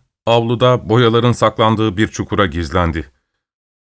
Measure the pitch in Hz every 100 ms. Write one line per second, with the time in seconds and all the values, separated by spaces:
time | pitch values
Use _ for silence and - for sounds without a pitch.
0 | _ _ - 117 117 120 127 123 80 113
1 | 117 117 120 117 113 - 110 107 110 95
2 | 110 - 95 98 98 80 80 90 87 78
3 | 76 _ _ _ _ _ _ _